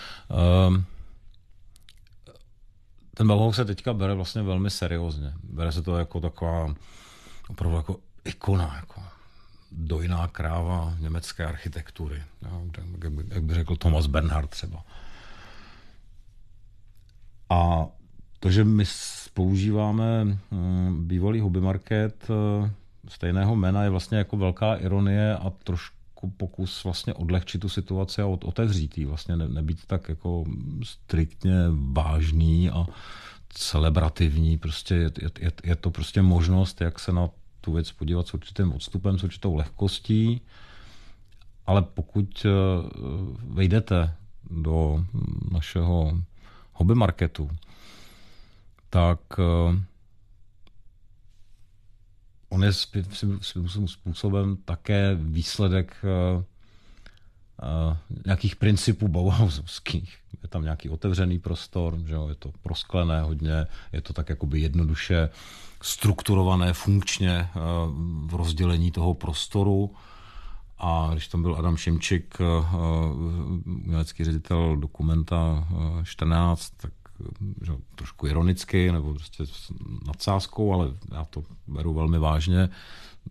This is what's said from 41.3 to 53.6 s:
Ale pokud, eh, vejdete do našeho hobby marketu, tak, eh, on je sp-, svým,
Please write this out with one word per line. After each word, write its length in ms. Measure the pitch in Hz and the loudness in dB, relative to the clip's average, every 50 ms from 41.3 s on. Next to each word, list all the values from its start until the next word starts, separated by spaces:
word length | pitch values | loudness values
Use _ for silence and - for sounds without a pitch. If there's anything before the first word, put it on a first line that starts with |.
| - - - - - - - | -20 -20 -20 -20 -20 -10 -2
Ale 160 | - 95 101 85 | 2 4 4 4
pokud, 640 | - - - 78 - - 104 98 98 - - - | 2 -2 -6 -8 -2 0 0 0 0 -4 -2 0
eh, 40 | 104 98 98 95 95 92 87 - - - - 60 65 71 101 98 71 65 - - 65 | 2 4 4 4 2 2 0 -2 -4 -8 -10 -8 -6 -6 -6 -6 -6 -8 -10 -10 -6
vejdete 640 | - 80 95 90 95 113 107 - 98 87 82 82 80 - - - - - - - | 0 2 4 6 6 4 4 2 2 2 2 2 0 -4 -10 -16 -18 -18 -14 -8
do 540 | 82 82 78 78 80 80 80 76 76 80 87 90 - - - - 76 76 - - | -6 -2 0 2 2 2 4 2 2 0 0 -2 -2 -4 -4 -2 -4 -4 -4 -2
našeho 680 | 90 85 78 - - 92 85 87 87 85 80 73 78 85 85 - - - - - - - - - - | -2 -2 -2 -2 -2 0 2 2 4 4 2 2 2 0 -2 -4 -8 -18 -20 -20 -20 -20 -20 -20 -2
hobby 220 | - 82 92 117 | 2 4 6 6
marketu, 560 | 120 110 90 87 - 90 80 - - 76 71 78 80 - - - - - - - - - - - - - - - - - - - - - - - - _ - - | 6 6 4 4 2 0 -2 0 -4 -6 -6 -6 -10 -10 -14 -20 -20 -20 -20 -20 -20 -20 -20 -20 -20 -20 -20 -20 -20 -20 -20 -20 -20 -20 -20 -20 -20 _ 0 2
tak, 260 | 90 85 85 85 82 - - - - | 4 6 6 4 2 -2 -6 -2 2
eh, 440 | 90 85 85 85 85 85 87 95 92 - - - - - - - - - - - - - _ - - - - - - - - - - - - - - - - - - - - - - - - - - - - - - - - - - - - - - - | 2 4 4 4 4 4 4 4 2 -2 -8 -18 -20 -20 -20 -20 -20 -20 -20 -20 -20 -20 _ -20 -20 -20 -20 -20 -20 -20 -20 -20 -20 -20 -20 -20 -20 -20 -20 -20 -20 -20 -20 -20 -20 -20 -20 -20 -20 -20 -20 -20 -20 -20 -20 -20 -20 -20 -20 -20 -10 -2
on 160 | 101 92 98 | 2 4 4
je 60 | 101 95 - - | 4 4 2 -2
sp-, 280 | - - 104 90 95 104 - - 101 98 98 - | -4 -4 -4 -4 -4 -6 -4 -2 -2 -2 -2 -6
svým, 260 | - - 90 | -8 -6 -4